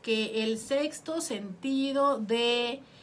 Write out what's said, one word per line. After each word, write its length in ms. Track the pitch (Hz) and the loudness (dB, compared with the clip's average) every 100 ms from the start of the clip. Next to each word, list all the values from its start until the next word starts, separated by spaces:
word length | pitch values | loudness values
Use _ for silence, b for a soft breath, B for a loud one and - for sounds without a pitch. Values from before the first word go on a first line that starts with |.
que 400 | 233 220 214 220 | -2 0 0 0
el 160 | 220 220 | 0 -2
sexto 600 | - 277 302 - - 320 | 0 0 0 -4 -6 -4
sentido 1000 | 311 208 202 180 269 269 277 277 277 247 | -4 -4 -6 -6 -2 0 2 2 2 2
de 640 | 208 226 240 240 240 269 B B | 0 2 2 2 0 -4 B B